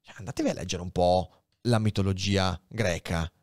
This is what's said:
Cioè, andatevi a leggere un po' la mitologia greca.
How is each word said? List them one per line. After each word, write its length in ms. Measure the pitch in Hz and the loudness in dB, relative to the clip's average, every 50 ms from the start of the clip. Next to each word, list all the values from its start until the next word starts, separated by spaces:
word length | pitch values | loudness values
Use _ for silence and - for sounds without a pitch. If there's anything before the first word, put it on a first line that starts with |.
Cioè, 140 | _ - - - | _ -20 -20 -14
andatevi 300 | 98 92 135 - 320 269 | -12 -12 -6 -2 -2 -2
a 60 | 170 | -2
leggere 280 | - - 95 - 87 87 | -2 -4 -6 -6 -6 -6
un 80 | 90 | -6
po' 420 | - 90 87 90 90 92 90 - _ _ _ _ _ _ _ | 0 2 4 4 4 4 2 -2 _ _ _ _ _ _ _
la 160 | 117 120 110 | 2 2 4
mitologia 800 | 107 107 101 - 95 98 95 92 92 101 101 95 95 92 90 87 _ _ | 2 2 2 2 0 0 0 0 0 0 2 2 2 2 -2 -4 _ _
greca. 600 | - 110 113 95 87 80 - - 92 82 85 87 _ _ | -6 -2 0 0 0 -2 -4 -4 -2 -2 -2 -4 _ _